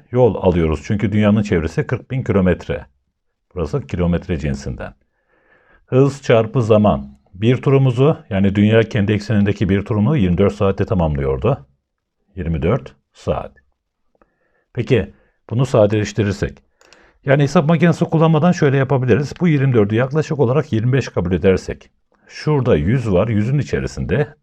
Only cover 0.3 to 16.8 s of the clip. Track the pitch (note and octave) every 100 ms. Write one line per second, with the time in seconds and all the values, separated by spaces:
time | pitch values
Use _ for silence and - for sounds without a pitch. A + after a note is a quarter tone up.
0.3 | F#2+ F#2+ F2 D#2+ D2+ - G#2 G#2+ G#2+ G#2+
1.3 | G#2+ G#2 F2+ D#2 - - B2 - C3 -
2.3 | G2 F2+ E2 - D#2+ - _ _ _ _
3.3 | _ _ - D#2 C#3+ - F2+ E2+ F2 -
4.3 | E2 D2 C2+ - B1 - - _ _ _
5.3 | _ _ _ _ _ - B2+ C#3 C#3 -
6.3 | A#2 G#2+ C3+ A2 G#2+ G#2 D2 - - _
7.3 | F2+ A2 B2+ D3 C3+ C3+ A#2 C#3 D#3+ -
8.3 | F#2+ G2 G2+ G#2 A2+ A2 G#2+ G2+ G#2 -
9.3 | G#2+ G2+ G2+ F#2 G2 G2 G#2+ G#2 D#3 F#2
10.3 | E2+ G2+ - G2 F#2+ G2 F#2 E2 C#2+ C2+
11.3 | C2+ G2+ C#3+ - _ _ _ _ _ _
12.3 | - E2+ D#2+ C#2+ C3+ - - _ _ -
13.3 | - - _ _ _ _ _ _ _ _
14.3 | _ _ _ _ - A2+ B2 - - _
15.3 | _ - A#2 C3+ B2 G#2 G#2+ G2+ - G2+
16.3 | G2 - - _ _